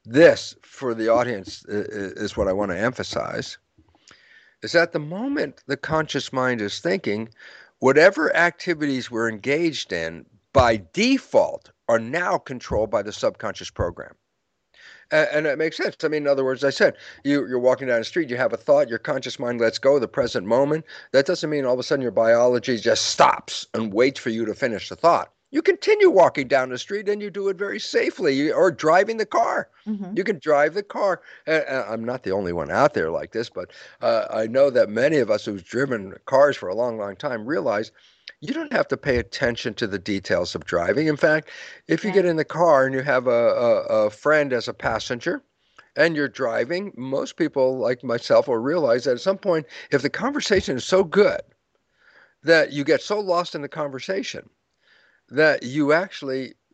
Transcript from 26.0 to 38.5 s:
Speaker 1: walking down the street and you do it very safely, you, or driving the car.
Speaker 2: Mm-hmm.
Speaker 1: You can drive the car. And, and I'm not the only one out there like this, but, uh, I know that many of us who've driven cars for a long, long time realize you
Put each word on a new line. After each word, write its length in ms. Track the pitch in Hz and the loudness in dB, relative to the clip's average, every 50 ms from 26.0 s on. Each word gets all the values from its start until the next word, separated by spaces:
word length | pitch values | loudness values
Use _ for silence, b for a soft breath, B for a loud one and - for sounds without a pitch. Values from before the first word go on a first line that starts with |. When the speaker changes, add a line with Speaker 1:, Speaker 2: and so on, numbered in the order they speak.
| 403 359 | 6 6
Speaker 1:
walking 380 | 247 190 165 135 - 147 135 123 | 8 8 6 6 4 0 -2 0
down 220 | 139 131 131 127 | 2 2 2 0
the 60 | 127 123 | -4 -8
street 300 | - - 202 208 208 196 | -8 -8 -8 -6 -4 -4
and 140 | 208 208 | -4 -4
you 80 | 208 202 | -4 -8
do 180 | 170 202 196 196 | -8 -4 -4 -4
it 80 | 190 | -4
very 220 | 170 202 196 202 220 | -4 -6 -6 -6 -8
safely, 560 | - - - 240 240 277 - - 196 151 135 | -8 -2 0 0 0 0 -2 0 0 0 2
you, 180 | 135 143 156 | 2 0 0
or 200 | 113 139 180 190 | 2 4 2 2
driving 440 | 147 - 156 156 165 185 202 214 226 220 | 2 2 2 4 4 4 4 2 -2 -4
the 60 | 208 | -4
car. 420 | - - - 233 - - - - - _ _ _ | -2 0 0 0 0 -2 -4 -6 -8 _ _ _
Speaker 2:
Mm-hmm. 300 | 208 214 196 196 180 208 | -8 -8 -8 -8 -6 -4
Speaker 1:
You 80 | 254 190 | -4 -2
can 160 | 269 202 143 | -2 -4 -4
drive 340 | - 160 147 143 147 160 160 | 0 2 2 4 2 2 0
the 80 | 208 | -6
car. 400 | 202 - - 262 214 196 175 - B B B B B | -8 -8 -4 -2 -2 -2 -2 -4 B B B B B
And, 160 | 151 160 156 139 127 | -2 -2 0 0 -2
and 160 | 131 131 107 98 | -4 -4 -4 -4
I'm 160 | 113 113 113 | -6 -6 -6
not 200 | 120 123 131 - | -6 -6 -6 -4
the 80 | 95 | -4
only 200 | 92 101 98 87 | -2 -2 -2 -2
one 200 | 87 85 76 71 | -4 -4 -4 -2
out 220 | 85 110 139 147 - | 2 2 4 4 2
there 180 | 101 82 80 | 0 -2 -2
like 180 | 82 73 76 - | -4 -6 -6 -6
this, 180 | - 110 120 - | -6 -8 -8 -6
but, 220 | - 95 90 - B B B B B B | -8 -12 -12 -12 B B B B B B
uh, 240 | - 117 117 110 - - | -2 0 0 0 -2 -2
I 200 | - 110 113 113 | -4 -4 -4 -2
know 220 | 117 135 143 143 | 2 4 4 4
that 200 | 120 123 - 101 | 4 2 2 2
many 280 | 107 113 123 151 160 143 | 2 0 0 2 2 2
of 120 | 117 101 | 2 2
us 140 | 107 107 - | 0 -2 -2
who've 200 | 113 101 95 85 | -6 -8 -8 -10
driven 500 | - - 120 139 139 123 107 95 95 - - _ | -6 -4 -4 -2 -2 -2 -6 -6 -10 -14 -16 _
cars 300 | - 135 135 143 143 131 | 2 6 6 6 6 4
for 120 | - - 92 | 0 -6 -6
a 60 | 95 | -2
long, 240 | 110 123 123 113 110 | -2 -2 -2 -2 -4
long 160 | 101 101 98 | -6 -8 -8
time 320 | - - 143 123 110 107 | -8 -8 -6 -6 -6 -6
realize 460 | 120 160 196 170 120 101 104 110 - B B B B B B B B B B | -4 -4 -2 0 0 -2 -2 -4 -6 B B B B B B B B B B
you 120 | 151 214 | -10 -8